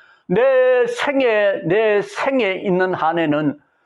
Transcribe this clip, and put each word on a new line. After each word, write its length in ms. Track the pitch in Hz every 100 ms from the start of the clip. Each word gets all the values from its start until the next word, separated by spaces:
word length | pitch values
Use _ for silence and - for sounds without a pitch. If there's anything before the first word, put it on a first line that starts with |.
| - _ -
내 600 | 190 262 262 254 247 233
생에, 720 | 240 - 269 247 214 202 196 165
내 360 | 202 220 208
생에 520 | 196 - 277 269 202
있는 380 | 185 208 180 185
한에는 680 | 175 156 170 160 147 151 - _ _